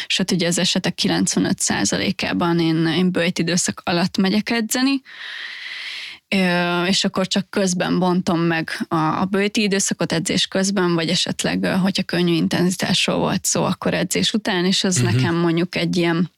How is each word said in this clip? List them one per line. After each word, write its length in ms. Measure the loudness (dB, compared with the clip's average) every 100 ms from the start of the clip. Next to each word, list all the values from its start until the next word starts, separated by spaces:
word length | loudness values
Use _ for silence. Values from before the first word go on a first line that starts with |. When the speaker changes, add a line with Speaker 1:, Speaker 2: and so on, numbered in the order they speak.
| -4
Speaker 1:
sőt, 240 | -4 0
ugye 160 | 0 0
az 100 | 0
esetek 380 | 0 0 -2 -2
kilencvenöt 640 | 0 0 0 0 0 0
százalékában 1000 | -2 -2 -2 -2 -2 -4 -2 0 2 2
én, 260 | 2 2 2
én 260 | 2 2
böjt 280 | 2 0 0
időszak 420 | -2 0 -2 -4
alatt 340 | -2 0 0 0
megyek 320 | 2 2 0
edzeni, 520 | -2 0 0 0 0 -4 -16 -14 -12 -12 -12 -12 -12 -12 -12 -14 -16 -4 0
ö, 500 | 2 2 0 0 0
és 180 | 0
akkor 240 | 0 -2 -2
csak 220 | -2 -2
közben 500 | 0 0 0 0 0
bontom 400 | 2 2 2 0
meg 460 | 2 0 -4 -6 -2
a, 80 | 0
a 300 | 0 0 0
böjti 360 | 0 0 2
időszakot 500 | 2 2 0 -2 -2
edzés 360 | -2 0 -2 0
közben, 460 | 0 0 2 2
vagy 160 | 2 0
esetleg, 540 | 0 -2 -2 -2 0
ö, 60 | 0
hogyha 340 | 2 0 0
könnyű 300 | -2 0 2
intenzitásról 840 | 2 2 2 0 0 0 0 0 0
volt 280 | 0 -2 -2
szó, 180 | 0
akkor 300 | 0 0 -2
edzés 400 | 0 0 0 0
után, 320 | -2 -2 0 2
és 180 | 2
ez 140 | 0 2
Speaker 2:
Mhm. 80 | 2
Speaker 1:
nekem 300 | 2 2 2
mondjuk 400 | 2 2 0 -2
egy 220 | -2 0
ilyen 340 | 2 2 -2